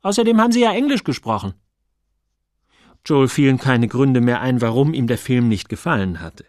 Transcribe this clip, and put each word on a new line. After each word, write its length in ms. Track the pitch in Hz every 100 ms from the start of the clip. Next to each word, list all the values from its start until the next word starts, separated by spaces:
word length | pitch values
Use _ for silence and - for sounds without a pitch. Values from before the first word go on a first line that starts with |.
Außerdem 380 | 190 202 226 226
haben 120 | 233
sie 80 | 233
ja 120 | 233
Englisch 320 | 196 285 262
gesprochen." 500 | - 127 113 107 98 - _ _ _ _ _ _ _ _ _ _ _ _ _ _
Joel 240 | - 147 131
fielen 300 | - 139 131
keine 300 | 131 123 117
Gründe 320 | 123 139 127
mehr 200 | 120 120
ein, 200 | 127 127
warum 320 | 117 117 143
ihm 140 | 151 120
der 120 | 113
Film 300 | - 123 120
nicht 200 | 104 -
gefallen 520 | 107 175 135 95 82
hatte. 240 | 82 -